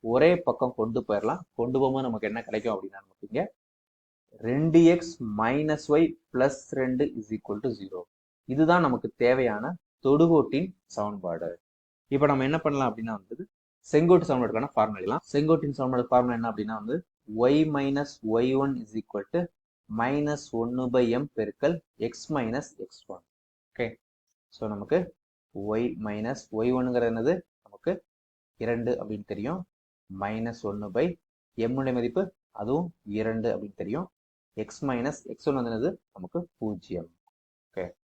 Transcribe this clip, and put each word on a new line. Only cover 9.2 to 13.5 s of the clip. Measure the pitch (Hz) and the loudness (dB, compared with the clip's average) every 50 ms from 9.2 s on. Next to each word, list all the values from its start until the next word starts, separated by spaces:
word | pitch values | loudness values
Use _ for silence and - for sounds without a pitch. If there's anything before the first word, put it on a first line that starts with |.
| 120 | 4
தேவையான | 120 127 131 131 117 107 104 113 143 180 - _ _ _ _ _ 135 | 4 4 4 2 0 0 -2 -4 -6 -8 -10 _ _ _ _ _ 4
தொடுகோட்டின் | 139 147 165 170 165 156 123 - 127 139 180 185 - _ _ _ - - | 6 6 6 6 6 6 4 4 0 -2 -4 -4 -8 _ _ _ -6 -4
சமன்பாடு. | 104 104 104 98 90 87 85 82 85 85 87 - _ _ _ _ _ _ _ _ _ _ 135 | -4 -4 -4 -6 -6 -6 -6 -4 -6 -8 -10 -10 _ _ _ _ _ _ _ _ _ _ 0
இப்ப | 135 147 143 143 | 2 4 4 4
நம்ம | 135 131 135 | 2 2 0
என்ன | 151 160 - 151 | 0 0 0 0
பண்ணலாம் | 143 139 135 120 | 0 2 0 0
அப்படின்னா, | 107 113 113 113 110 101 | -2 -4 -8 -8 -8 -8
வந்து | 95 92 117 135 185 _ | -10 _ -14 -14 -14 _